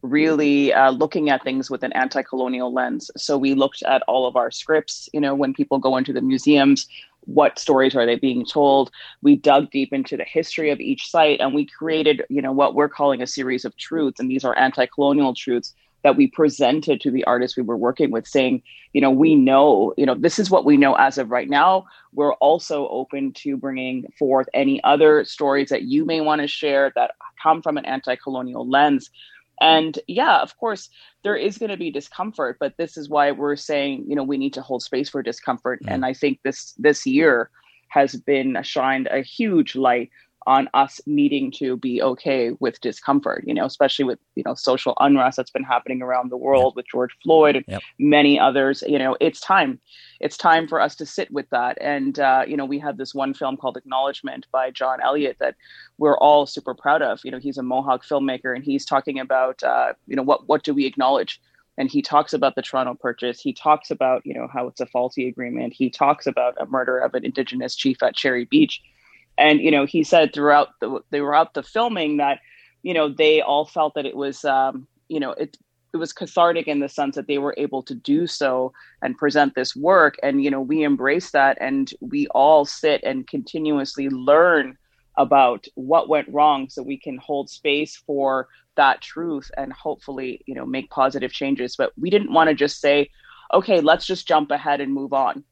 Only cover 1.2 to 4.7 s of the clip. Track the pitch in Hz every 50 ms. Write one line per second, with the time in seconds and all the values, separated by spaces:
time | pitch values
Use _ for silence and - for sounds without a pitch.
1.2 | 151 147 139 131 - 156 135 135 131 - 135 123 - 123 - - 131 131 - 139
2.2 | 127 - - 131 127 127 127 123 127 123 123 131 127 123 123 - - - - -
3.2 | - - 147 139 131 135 139 135 135 135 - - - - 135 131 - - 120 131
4.2 | 127 123 127 127 117 117 - - - -